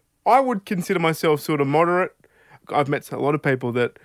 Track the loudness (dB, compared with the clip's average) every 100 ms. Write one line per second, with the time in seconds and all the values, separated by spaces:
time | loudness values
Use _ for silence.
0 | _ _ 4 4 4 -2 -4 -6 -2 0
1 | 0 0 0 0 -2 -2 0 2 2 0
2 | -2 -8 _ _ _ -20 -4 -2 0 -4
3 | -6 -4 -2 -2 -2 -2 -2 -2 -2 -4